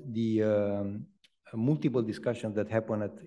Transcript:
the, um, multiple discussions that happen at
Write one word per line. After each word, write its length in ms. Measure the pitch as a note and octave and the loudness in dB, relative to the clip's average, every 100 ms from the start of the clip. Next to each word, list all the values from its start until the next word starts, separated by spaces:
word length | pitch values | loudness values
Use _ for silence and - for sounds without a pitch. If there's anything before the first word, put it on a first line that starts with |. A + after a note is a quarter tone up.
| C3+ | -6
the, 300 | A2+ A2+ A2 | -2 2 4
um, 640 | G#2+ G#2 G2+ G2+ G2+ G#2 - _ _ _ - | 4 4 2 0 -2 -6 -10 _ _ _ -10
multiple 460 | A2 B2+ D3+ C#3+ B2 | 0 2 2 2 0
discussions 520 | A2 G2+ B2 A#2 A2 | 0 -2 -2 -2 -2
that 140 | G#2 G#2 | -2 0
happen 320 | A2 A2 G#2+ | 0 0 0
at 100 | G#2 - | -2 -6